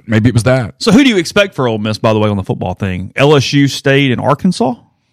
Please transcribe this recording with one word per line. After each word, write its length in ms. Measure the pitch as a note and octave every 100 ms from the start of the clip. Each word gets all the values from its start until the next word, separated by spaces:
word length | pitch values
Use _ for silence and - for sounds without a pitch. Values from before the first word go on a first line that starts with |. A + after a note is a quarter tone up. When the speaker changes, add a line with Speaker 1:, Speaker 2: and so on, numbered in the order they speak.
| -
Speaker 1:
maybe 240 | A2 A#2+
it 40 |
was 100 | A2+
that. 380 | B2 C3 G#2+ -
Speaker 2:
So 100 | A3+
who 120 | G#3+
do 60 | C4+
you 80 | G3
expect 380 | D#3+ G3+ G3 -
for 120 | B2
Ole 100 | A2
Miss, 200 | G#2+ G#2+
by 160 | A2+
the 60 | G#2+
way, 100 | G#2+
on 80 | G2+
the 60 |
football 300 | F#2 A#2+ F#2
thing? 400 | F#2 G2 F2+ F#2+ -
L 200 | C#3+ D3
S 180 | -
U, 140 | C#3+ C3+
State, 440 | - C#3 C3+ C#3
and 80 | A#2
Arkansas? 560 | A#2+ D3 F#3+ - B3 A#3+ _ _ _